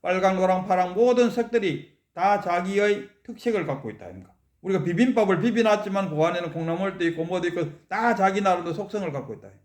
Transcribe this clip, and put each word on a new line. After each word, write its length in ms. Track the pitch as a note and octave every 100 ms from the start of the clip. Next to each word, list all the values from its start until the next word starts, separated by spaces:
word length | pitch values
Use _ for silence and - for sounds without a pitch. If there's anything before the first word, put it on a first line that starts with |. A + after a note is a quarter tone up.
빨강, 340 | - F#3 F#3+ F#3
노랑, 300 | F#3 F#3 F#3+
파랑 280 | F#3 F3+
모든 360 | F3+ A#3+ B3 A#3+
색들이 680 | A#3+ A3+ A#3 G3 B2+ - _ _
다 260 | - F#3+ G3+
자기의 680 | F3+ F3 F#3 G3 G#3 G3+ - _
특색을 420 | - A#3 A#3+ G#3+ D3
갖고 240 | C#3 A#2+
있다 160 | - F#2
아닙니까? 260 | F#2 F#2 _ _ _
우리가 240 | F3+ F#3+
비빔밥을 560 | E3+ F3 B3+ A#3 G3+ F#3
비벼놨지만 720 | A#3 A3+ A3+ G3+ G3+ G3 F#3
그 120 | D3+
안에는 300 | E3 F3 E3+
콩나물도 520 | D#3+ E3 E3+ G3 F#3+ E3+
있고 160 | D#3+
뭐도 240 | E3 F#3 F3
있고 380 | E3+ D3+ - _
다 260 | G3 A#3
자기 260 | G3+ G3 G3
나름대로 340 | G3 F3 E3+
속성을 360 | D#3+ F#3+ G#3 F3+
갖고 220 | C#3 A#2+
있다. 140 | G#2+ G2 G2+